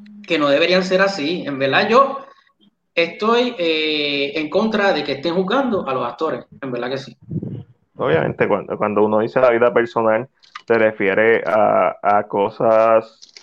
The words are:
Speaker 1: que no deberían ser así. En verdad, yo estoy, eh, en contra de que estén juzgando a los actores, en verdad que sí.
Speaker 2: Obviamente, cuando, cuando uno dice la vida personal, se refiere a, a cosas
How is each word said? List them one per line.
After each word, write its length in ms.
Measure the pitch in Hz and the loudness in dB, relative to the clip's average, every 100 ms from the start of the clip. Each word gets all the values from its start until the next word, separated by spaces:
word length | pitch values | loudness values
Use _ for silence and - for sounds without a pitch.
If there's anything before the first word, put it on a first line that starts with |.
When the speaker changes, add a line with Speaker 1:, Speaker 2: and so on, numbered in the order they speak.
| - - - | -20 -20 -6
Speaker 1:
que 140 | 160 | 0
no 80 | 147 | 2
deberían 340 | 143 170 185 | 2 2 2
ser 180 | 185 185 | 2 2
así. 420 | 196 175 143 175 139 | 0 0 -4 -4 -6
En 140 | 135 | -4
verdad, 300 | 135 156 208 | 0 0 4
yo 360 | 226 277 - - _ _ _ _ _ _ | 4 2 -2 -14 _ _ _ _ _ _
estoy, 600 | - 170 - 214 240 247 185 | -2 -2 -2 0 0 0 -2
eh, 760 | 170 156 156 151 143 139 139 156 | -4 -2 -2 -4 -4 -4 -4 -6
en 100 | 151 | -4
contra 440 | 185 220 214 196 | -2 -2 0 0
de 100 | 151 | 0
que 100 | 147 | -4
estén 200 | - 170 170 | -6 -4 -2
juzgando 500 | 185 254 254 196 139 | -2 -2 -2 -4 -4
a 60 | |
los 120 | 127 120 | -6 -6
actores, 380 | - 156 127 - - | -6 -6 -6 -10 -14
en 100 | 135 | -10
verdad 180 | 120 123 | -8 -6
que 80 | 135 | -8
sí. 180 | 135 - - - - - - _ _ - | -10 -18 -10 -10 -8 -12 -16 _ _ -6
Speaker 2:
Obviamente, 500 | 120 160 143 - 110 | -2 0 0 -2 0
cuando, 300 | 98 - 104 | 0 -4 -4
cuando 260 | 104 104 | -2 2
uno 160 | 107 107 | 2 2
dice 200 | 113 131 | 0 2
la 100 | 127 | 2
vida 220 | 117 120 | 4 2
personal, 540 | 120 117 117 113 110 120 _ _ - - | 2 0 0 0 0 -2 _ _ -16 -2
se 60 | 113 | 2
refiere 640 | 110 107 98 98 110 113 - | 2 2 0 2 2 2 2
a, 500 | 107 104 104 92 - | 2 2 2 0 0
a 220 | - 104 104 | 0 0 0
cosas 920 | 107 101 - 120 110 113 113 113 _ - - | -2 -2 0 2 4 4 4 0 _ -20 -20